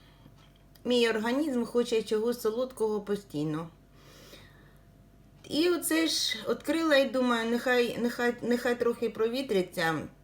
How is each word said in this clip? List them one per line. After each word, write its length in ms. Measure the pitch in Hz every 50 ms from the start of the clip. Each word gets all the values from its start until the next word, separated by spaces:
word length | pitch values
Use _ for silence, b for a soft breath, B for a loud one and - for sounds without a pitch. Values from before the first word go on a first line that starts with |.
| B B B B B B - - - - - - - - - - -
мій 240 | 233 247 240 233 226
організм 560 | 220 220 214 240 247 277 311 311 254 240 233
хоче 380 | - - 240 240 233 233 220 214
чогось 380 | - 220 214 214 240 233 240
солодкого 600 | - 220 214 240 254 254 - - 220 220 214 208
постійно. 680 | 196 196 202 196 - - - 147 151 156 151 156 170 165 - - - - B B B B B B B B B B B B B B B B B B B B B - - - - - - - - - - -
І 200 | - 285 330 359
оце 380 | 349 294 - - 311 320 330
ж 300 | 302 - - - - - 214 214 -
відкрила 460 | 233 - - - 302 330 330 320 294
і 140 | 269 277 247
думаю, 400 | - 262 254 247 233 226 226 226
нехай, 480 | 240 240 - 262 247 247 240 220 -
нехай, 360 | - 226 240 240 - 240 240 240 -
нехай 380 | - 226 240 240 - 247 240 240
трохи 300 | 240 233 233 - 240 220
провітриться. 840 | 214 202 220 233 233 262 269 262 214 190 180 180 - 180 165 160 160 143 95 - - -